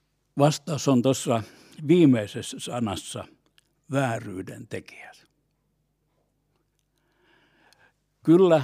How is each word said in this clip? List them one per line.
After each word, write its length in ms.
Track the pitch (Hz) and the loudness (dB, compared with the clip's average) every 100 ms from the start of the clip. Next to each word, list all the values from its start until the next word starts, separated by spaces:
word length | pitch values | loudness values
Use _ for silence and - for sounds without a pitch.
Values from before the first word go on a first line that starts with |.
| _ _ _ - | _ _ _ 0
vastaus 500 | 147 147 - 143 - | 2 0 -8 -4 0
on 140 | 131 | 2
tuossa 420 | 123 131 - 113 104 - _ - 147 | 2 -2 -2 -4 -6 -18 _ -8 2
viimeisessä 720 | 175 151 120 104 117 - - | 4 6 4 -2 -10 -12 -14
sanassa, 680 | - 123 110 92 - 113 92 _ _ _ _ _ - | -10 -6 -6 -6 -10 -16 -16 _ _ _ _ _ -8
vääryyden 760 | 135 131 113 107 92 101 110 117 | -4 -4 -6 -10 -12 -12 -16 -14
tekijät. 600 | 95 - - - - _ _ _ _ _ _ _ _ _ _ _ _ _ _ _ _ _ _ _ _ _ _ _ _ _ _ _ _ _ _ | -14 -14 -20 -20 -20 _ _ _ _ _ _ _ _ _ _ _ _ _ _ _ _ _ _ _ _ _ _ _ _ _ _ _ _ _ _
Kyllä 400 | - 170 185 160 | 4 6 6 4